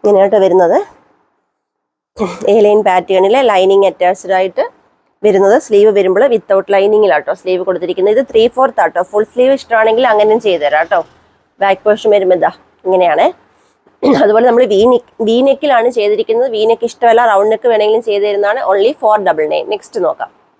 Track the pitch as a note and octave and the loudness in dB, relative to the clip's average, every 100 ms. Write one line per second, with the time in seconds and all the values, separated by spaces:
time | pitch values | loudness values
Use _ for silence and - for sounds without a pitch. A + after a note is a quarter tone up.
0 | G#3+ G3+ G3 G#3 F#3+ F3+ E3+ A#3+ G4+ - | 2 2 2 2 2 2 2 0 -4 -16
1 | _ _ _ _ _ _ _ _ _ _ | _ _ _ _ _ _ _ _ _ _
2 | _ - G3 - G3 G#3+ G#3 G#3 G3+ F#3 | _ -8 -8 -6 0 2 4 2 2 -2
3 | F3+ F#3+ G3 C4 B3+ G3 F#3+ G3 G3 - | 0 0 2 2 2 2 2 2 0 0
4 | F3+ F#3 F#3 F#3 F#3+ - A#4+ _ _ _ | -2 -2 -4 -4 -2 -4 -6 _ _ _
5 | _ _ G#3+ F#3+ G3 B3 - G3+ G#3+ G3+ | _ _ 0 2 2 2 0 2 4 2
6 | F#3+ F#3+ C4+ A3+ _ F#3+ F#3+ G3+ G3 G#3+ | 0 0 0 0 _ -4 0 0 2 2
7 | G#3 D3+ D3 F3+ F#3 F#3 F#3 F3+ F3 F#3 | 2 0 -2 -8 -4 -4 -4 -6 -6 -2
8 | F#3+ A3 C4+ A3 A3+ - C4 C4 E3+ F3 | 0 0 0 0 0 0 -2 0 -2 -2
9 | F3+ G#3 A3 A#3+ B3+ C4+ - A3+ A3 A3+ | -4 -4 -4 -2 0 0 -2 0 0 0
10 | C4 G#3+ G#3+ A3 G#3+ E3+ D3 D3+ E3 F#3 | 0 2 2 0 0 -2 0 -2 0 -4
11 | D#3+ _ _ _ _ _ G3 - G#3+ G#3 | -4 _ _ _ _ _ -2 -2 -2 -2
12 | - G#3 F#3 F3+ D#3+ - _ _ F3+ F#3 | 0 0 2 0 -2 -6 _ _ -4 0
13 | F3 D3+ C4+ - _ _ _ _ _ _ | 0 0 -2 -4 _ _ _ _ _ _
14 | C#4 C#3 G#3 G#3+ B3 A#3 B3+ G3 A#3 A#3+ | -2 2 2 2 2 2 2 2 2 0
15 | - _ A3 A#3 C4+ C#4 D4+ B3 A#3+ A#3+ | -4 _ -2 0 0 0 0 0 0 -2
16 | G#3 G#3 - A3+ C4 A3 A3 A3+ A#3 - | -2 -2 -2 -2 -2 -2 -2 -2 -4 -2
17 | A#3 A3+ A#3+ G3 G#3 A3 A#3+ A3 G#3 A3 | 0 2 2 0 0 -2 0 0 0 -2
18 | A#3 G3+ G#3 G3+ G3+ A#3+ - G#3 A3 D4+ | -2 -4 -2 -2 -2 -2 -2 0 0 0
19 | A3+ G#3+ F#3 D#3 D3+ D#3 - G#3 - A#3 | 0 0 0 -2 -2 -4 -6 -10 -8 -4
20 | G#3 - - _ _ | -4 -4 -12 _ _